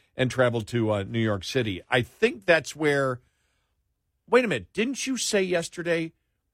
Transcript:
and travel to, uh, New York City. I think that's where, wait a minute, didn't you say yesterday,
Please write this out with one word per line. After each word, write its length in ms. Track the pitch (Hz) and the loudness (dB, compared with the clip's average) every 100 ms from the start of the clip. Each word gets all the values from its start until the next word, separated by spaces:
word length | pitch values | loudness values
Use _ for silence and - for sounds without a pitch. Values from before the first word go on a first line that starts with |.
| _ - | _ -4
and 160 | 127 | 0
travel 300 | 131 123 117 | 2 2 2
to, 300 | 104 120 110 | -2 0 0
uh, 120 | 104 | 0
New 160 | 98 117 | -2 0
York 240 | 110 101 | 0 0
City. 380 | - 131 110 87 - | -2 -2 -2 -6 -2
I 120 | 127 | 0
think 440 | - - 233 262 180 | 0 -2 -2 0 2
that's 320 | 160 - 147 | 2 0 -2
where, 420 | 156 139 135 123 _ _ _ _ _ _ _ _ _ _ - | 0 2 0 -4 _ _ _ _ _ _ _ _ _ _ 2
wait 160 | 240 233 | 2 4
a 20 | |
minute, 240 | 127 90 | -2 -4
didn't 340 | - 226 247 262 | -2 -2 -2 -4
you 120 | 247 | -4
say 260 | - 202 | 0 0
yesterday, 720 | 190 175 170 - 170 165 165 - _ _ _ | 0 -2 -4 -6 -2 -2 -4 -10 _ _ _